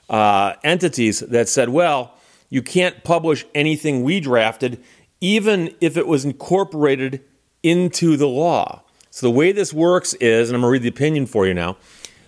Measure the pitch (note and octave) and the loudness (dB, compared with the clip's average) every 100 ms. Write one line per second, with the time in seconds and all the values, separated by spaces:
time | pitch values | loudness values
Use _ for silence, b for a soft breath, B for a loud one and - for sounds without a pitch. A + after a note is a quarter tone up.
0 | - A2 G#2+ G2 G2 - D3 F3 F3 - | -4 2 4 4 0 -2 -2 0 -2 0
1 | A2 G2+ A2 A#2 A2 - A#2+ C#3+ F3 C#3 | 0 0 -2 0 0 0 0 2 0 0
2 | A#2+ b b b b C3 B2 F3+ F3+ - | -6 b b b b -6 -2 -2 -2 -4
3 | - E3+ D#3+ C#3+ - D3 D3+ D3+ D3+ C3 | -2 0 0 -2 -2 -2 0 0 -2 -2
4 | B2+ G3 C#3 A#2+ A2 - B2+ A#2+ b b | -2 -2 0 2 2 0 -6 -6 b b
5 | b - F3+ G#3+ G#3 G3 E3 - E3 D3+ | b -6 0 0 0 -2 -4 -2 -2 -2
6 | D3+ D3 C#3 B2+ - F#3 E3+ D#3 D3 C#3 | 0 -2 -2 -8 -2 -2 -2 0 0 0
7 | C3 C3+ _ _ _ _ E3 F3 F3+ - | -4 -8 _ _ _ _ 0 2 0 0
8 | E3+ C#3+ C#3+ B2+ E3+ C3 - - _ b | 0 2 0 0 0 0 -2 -8 _ b
9 | b - B2 A#2+ F3 G3+ F3 D3+ E3+ F3+ | b -4 0 2 2 2 -2 0 2 2
10 | - - A#2+ A2+ A#2+ B2 B2 C3 A#2 - | -2 0 2 2 2 0 2 2 0 -2
11 | D3+ D3+ B2+ G#2+ F#2+ F2 F2 - B B | -2 0 -2 0 0 0 -4 -8 B B
12 | B B | B B